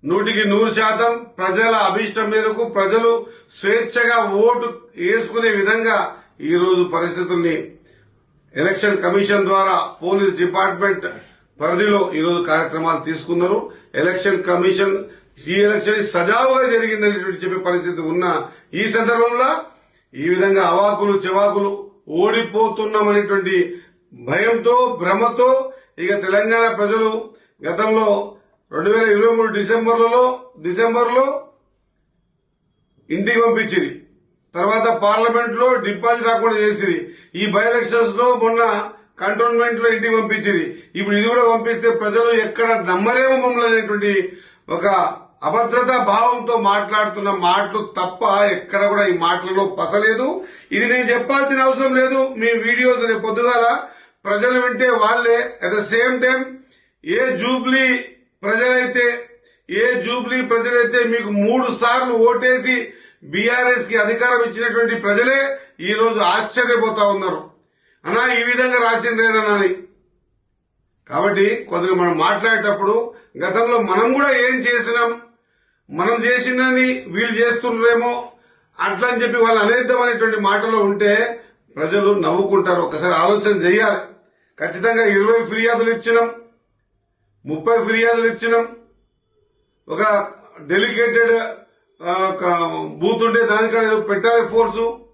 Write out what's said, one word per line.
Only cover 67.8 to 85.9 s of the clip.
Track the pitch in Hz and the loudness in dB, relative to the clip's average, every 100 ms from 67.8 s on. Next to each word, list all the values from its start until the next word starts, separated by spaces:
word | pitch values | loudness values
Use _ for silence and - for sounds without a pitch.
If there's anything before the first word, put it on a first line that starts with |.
| _ _ 147 | _ _ -6
"అన్నా, | 214 247 | -2 0
ఈ | 240 | 0
విధంగా | 240 247 254 247 233 | -2 0 0 2 0
రాసిండ్రేనన్నా" | 226 233 226 226 220 | 0 -2 0 0 2
అని. | 214 202 196 185 - _ _ _ _ _ _ _ _ _ _ _ _ | 0 0 0 -2 -12 _ _ _ _ _ _ _ _ _ _ _ _
కాబట్టి | 143 196 190 202 - - | -2 0 2 2 0 -4
కొద్దిగా | 175 180 180 | -4 0 2
మనం | 175 160 | 2 2
మాట్లాడేటప్పుడు | 175 202 220 220 208 202 196 226 233 - _ - | 0 2 0 0 0 0 0 0 -2 -10 _ -8
గతంలో | 180 214 233 240 | -4 0 2 2
మనం | 202 202 233 | 2 2 2
కూడా | 269 285 | 2 2
ఏం | 254 247 254 | 2 2 0
చేసినాం, | 240 240 233 233 233 233 - _ _ _ _ _ _ | 0 -2 0 0 -2 -4 -12 _ _ _ _ _ _
మనం | 147 190 233 233 | -4 -2 0 2
చేసిందని | 247 247 254 254 254 254 254 - | 0 0 0 2 2 0 -2 -6
వీళ్ళు | 175 240 220 | -6 -4 0
చేస్తుండ్రేమో | 233 233 240 226 233 233 240 240 - - _ _ _ - | 0 0 -2 2 2 2 0 -4 -8 -18 _ _ _ -6
అట్లా | 196 190 247 | -4 -2 -2
అని | 240 | 0
చెప్పి | 240 240 | -2 2
వాళ్ళు | 226 226 | 2 4
అనేద్దాం | 208 247 247 247 | 2 2 2 0
అనేటువంటి | 247 233 220 214 | 0 0 0 0
మాటలో | 202 202 226 220 | 0 0 0 0
ఉంటే | 202 202 208 208 233 - - _ _ - | 0 2 2 2 0 -6 -16 _ _ -6
ప్రజలు | 156 196 196 | -2 0 2
నవ్వుకుంటారు. | 196 156 175 196 190 180 180 | 2 0 0 2 2 2 0
ఒకసారి | 170 156 180 | 0 -2 0
ఆలోచన | 165 165 208 208 196 | 2 2 2 2 2
చేయాలి. | 175 202 220 - - - _ _ _ _ | 2 2 2 -2 -6 -18 _ _ _ _
ఖచ్చితంగా | 170 170 214 226 220 | -8 -2 0 2 4
ఇరవై | 196 208 233 226 | 4 4 2 2
ఫిర్యాదులు | 220 226 233 | -2 0 2
ఇచ్చినాం, | 226 | 0